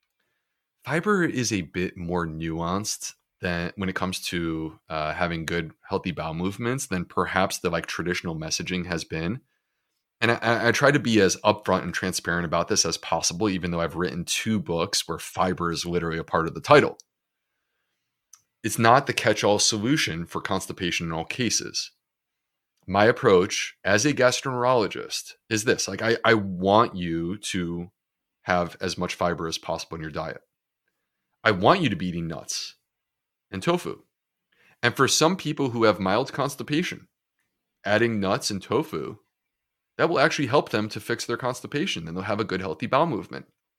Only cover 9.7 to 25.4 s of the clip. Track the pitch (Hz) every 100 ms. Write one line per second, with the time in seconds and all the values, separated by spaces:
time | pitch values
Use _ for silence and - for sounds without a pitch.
9.7 | _ _ _ _ _ 113 117 113 117 117
10.7 | 110 139 143 117 110 95 - 107 107 -
11.7 | 92 85 - 95 87 - 85 85 85 85
12.7 | 95 82 82 - 85 - 85 107 92 87
13.7 | 85 82 80 87 87 82 - 110 107 82
14.7 | 82 85 - - 80 - - 92 85 85
15.7 | 82 87 87 82 80 78 87 82 82 -
16.7 | 143 - - _ _ _ _ _ _ _
17.7 | _ _ _ _ _ _ _ _ _ 113
18.7 | - 117 127 135 - 120 107 107 104 -
19.7 | 110 107 151 - 82 82 - - 95 -
20.7 | - 92 80 85 82 82 - 120 - -
21.7 | - - - _ _ _ _ _ _ _
22.7 | _ - 98 107 - 127 95 92 - -
23.7 | - 92 104 147 139 123 123 139 123 123
24.7 | 127 95 62 50 - - -